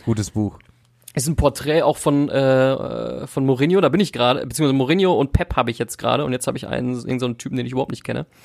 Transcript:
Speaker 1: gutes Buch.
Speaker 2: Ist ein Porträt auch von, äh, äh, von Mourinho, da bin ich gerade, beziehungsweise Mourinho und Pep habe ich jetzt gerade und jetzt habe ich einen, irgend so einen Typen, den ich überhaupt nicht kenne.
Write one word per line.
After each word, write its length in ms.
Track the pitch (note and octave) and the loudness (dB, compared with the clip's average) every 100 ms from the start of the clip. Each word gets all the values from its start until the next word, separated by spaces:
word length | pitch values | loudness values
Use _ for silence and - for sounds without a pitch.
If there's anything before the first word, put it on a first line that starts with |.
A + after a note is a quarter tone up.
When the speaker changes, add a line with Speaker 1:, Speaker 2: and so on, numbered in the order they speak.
Speaker 1:
gutes 260 | - A2 G#2 | -2 -2 -2
Buch. 260 | G#2+ G2+ - _ _ _ _ - | -4 -4 -6 _ _ _ _ -8
Speaker 2:
Ist 140 | - C3 | -6 -2
ein 80 | D#3 | 0
Porträt 460 | D3 - C#3+ D#3+ | 0 0 0 2
auch 160 | D3 D3 | 2 0
von, 300 | D#3 C#3+ C#3+ | 2 2 2
äh, 420 | C#3 C3+ C3 C3 | 2 4 4 2
äh, 540 | C3+ - A2+ A#2 A#2+ - | 0 -4 -6 -6 -8 -8
von 180 | - C3+ | -2 2
Mourinho, 340 | B2+ D3 F#3 | 2 4 4
da 100 | D3 | 4
bin 100 | E3 | 2
ich 120 | F#3 | 0
gerade, 320 | A#2+ A#2+ C#3 | 2 2 0
beziehungsweise 300 | C3 A#2 D3 C3+ | -2 0 2 2
Mourinho 360 | B2+ F3+ F#3 | 2 4 4
und 200 | C#3 C#3 | 2 2
Pep 220 | - F3 - | 0 0 -2
habe 140 | A#2+ | -2
ich 80 | A#2 | -2
jetzt 200 | A#2 - | -6 -4
gerade 260 | A#2+ A#2+ | 0 0
und 80 | D3 | 0
jetzt 140 | B2+ - | -4 -4
habe 80 | B2+ | -6
ich 100 | A2 | -4
einen, 280 | B2 B2 B2 | -4 -4 -6
irgend 240 | - B2+ | -4 -4
so 60 | B2 | -4
einen 120 | A#2+ | -6
Typen, 180 | C3 C3 | -6 -6
den 80 | B2 | -4
ich 60 | |
überhaupt 180 | B2+ C#3 | -4 -6
nicht 100 | - | -8
kenne. 240 | - A#2 D#3+ _ | -8 -8 -8 _